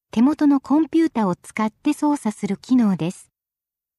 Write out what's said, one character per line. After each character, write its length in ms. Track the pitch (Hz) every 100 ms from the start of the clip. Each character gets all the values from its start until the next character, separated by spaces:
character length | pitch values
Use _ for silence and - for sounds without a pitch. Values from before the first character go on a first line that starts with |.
| _
手 100 | 220
元 260 | 254 311 294
の 140 | 277
コ 180 | - 285
ン 120 | 311
ピ 140 | 320
ュ 20 | 320
ー 40 |
タ 180 | 240 202
を 60 |
使 300 | 175 - -
っ 60 | 220
て 240 | - 294
操 220 | 294 294 294
作 200 | 220 -
す 100 | 202
る 120 | 196
機 180 | - 254
能 200 | 214 180
で 160 | 160
す。 180 | - - _ _ _ _ _ _